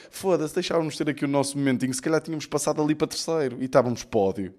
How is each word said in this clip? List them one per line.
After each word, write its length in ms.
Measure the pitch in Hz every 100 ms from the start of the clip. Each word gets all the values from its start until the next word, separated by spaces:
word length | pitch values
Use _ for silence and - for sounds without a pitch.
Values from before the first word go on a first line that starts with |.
| -
foda-se, 440 | - 190 170 151
deixávamos 420 | 185 180 170 160 -
ter 120 | 151
aqui 160 | 139
o 40 | 143
nosso 280 | 143 139 143
momentinho. 340 | 139 127 131
Se 100 | 127
calhar 180 | - 160
tínhamos 260 | 160 160 -
passado 360 | 147 156 151
ali 120 | 151
para 140 | 151 160
terceiro 520 | - - 165 135 123
e 40 |
estávamos 400 | 131 139 120 117
pódio. 500 | - 113 98 92 92